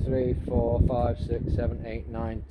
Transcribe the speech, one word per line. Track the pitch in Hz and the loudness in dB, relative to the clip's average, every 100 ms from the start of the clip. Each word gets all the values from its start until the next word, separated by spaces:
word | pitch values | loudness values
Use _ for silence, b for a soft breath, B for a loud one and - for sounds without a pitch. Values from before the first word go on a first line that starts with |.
| - | 0
three, | 131 123 123 - | 2 2 0 0
four, | 123 117 120 - | 2 2 4 4
five, | 123 120 117 | 4 0 0
six, | - 120 - | -2 -2 0
seven, | - 120 120 117 | 0 0 -2 -6
eight, | 113 113 | -8 -6
nine, | 113 113 110 - | -6 -4 -6 -8